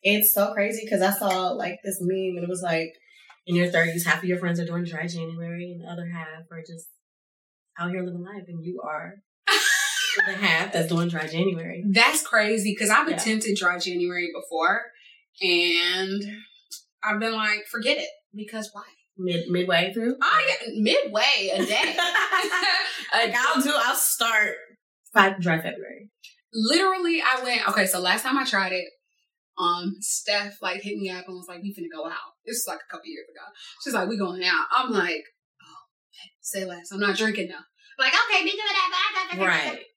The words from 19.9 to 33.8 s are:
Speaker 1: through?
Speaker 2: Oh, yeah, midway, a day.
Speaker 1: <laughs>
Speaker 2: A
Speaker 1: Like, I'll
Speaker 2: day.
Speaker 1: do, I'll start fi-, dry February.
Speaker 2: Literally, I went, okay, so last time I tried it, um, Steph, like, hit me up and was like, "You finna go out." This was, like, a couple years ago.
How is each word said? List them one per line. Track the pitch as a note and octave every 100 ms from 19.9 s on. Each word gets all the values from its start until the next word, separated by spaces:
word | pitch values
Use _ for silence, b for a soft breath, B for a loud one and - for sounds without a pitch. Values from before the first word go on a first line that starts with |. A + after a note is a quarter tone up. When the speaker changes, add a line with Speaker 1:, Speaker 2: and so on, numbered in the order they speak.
Speaker 1:
through? | G#3 A#3 C4
Speaker 2:
Oh, | C#4+ D#5 C#5
yeah, | - A#3
midway, | A3 G#3+ B4+ E4 G#3 B3+ C#4 G3
a | F#3+
day. | F3+ A3 D#4+ D#4+
Speaker 1:
<laughs> | F4 F4+ - F#4+ G4+ F4+ G4 F4+ F#4+ - -
Speaker 2:
A | A3+
Speaker 1:
Like, | A#3
I'll | A#3+ C4+ D4+
Speaker 2:
day. | C#4+
Speaker 1:
do, |
I'll | D4 A#3
start | C4 - - A#3 A3 F#3 - - - _ _ _
fi-, | G#3+ G3 G3
dry | F3 D#3+
February. | - - - - - _ B B _
Speaker 2:
Literally, | A3+ A3 E4 F#4+ F#4+ F4 E4
I | - B3+
went, | B3+ A#3+ -
okay, | A3 F#3+
so | F#3
last | F3+ G#3+
time | C4 C4+
I |
tried | B3+ G3+ F#3
it, | F#3 E3 _ _ _ _ _ _ -
um, | F3 F3 F3+ -
Steph, | - - - G3+ G3+ -
like, | G3 F#3+
hit | G3+ G#3
me | F#3+
up | F3+ F#3
and |
was | F#3 F3+
like, | F3+
"You | G3+
finna | G3 E3+
go | D#3+ D3+
out." | - - _
This | - -
was, | -
like, | - -
a |
couple | - -
years | - -
ago. | - - - B B